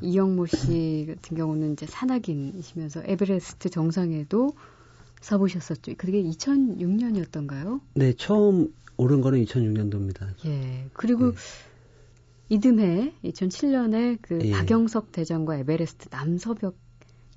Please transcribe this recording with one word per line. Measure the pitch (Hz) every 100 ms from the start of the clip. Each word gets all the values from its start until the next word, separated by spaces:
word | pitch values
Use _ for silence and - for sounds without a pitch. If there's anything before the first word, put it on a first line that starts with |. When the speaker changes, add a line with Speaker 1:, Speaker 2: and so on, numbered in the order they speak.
Speaker 1:
이형모 | 180 190 190 180 170
씨 | - 170 170 160 156 151
같은 | 180 - 165
경우는 | 160 156 156
이제 | 147 151
산악인이시면서 | - 254 247 202 147 139 190 - 165 156 160
에베레스트 | - 190 196 185 - - 180
정상에도 | 165 160 170 175 156 147 208 277 - - - - - - -
서보셨었죠. | - 202 196 180 - 156 - -
그게 | 180 202
이천육 | 165 165 277 277 254 185 175
년이었던가요? | 208 240 202 160 151 143 139 190 269 -
Speaker 2:
네, | 143 131
처음 | 123 - 208 208 185 - - - -
오른 | 127 143
거는 | 131 131
이천육 | 110 127 110
년도입니다. | 107 104 101 98 92 95 92 160
Speaker 1:
예. | 139 131 127 135
그리고 | - 226 240 247
Speaker 2:
네. | - - - - - - - - - _ _ -
Speaker 1:
이듬해 | 214 254 220 190 175 285 -
이천칠 | 175 - 185 - 285
년에 | 262 226 220 240 233
그 | - 165
Speaker 2:
예. | 110
Speaker 1:
박영석 | 101 92 226 226 220 -
대장과 | - 156 165 156 147
에베레스트 | 131 160 160 - -
남서벽 | 131 151 175 226 220 190 - - - - - -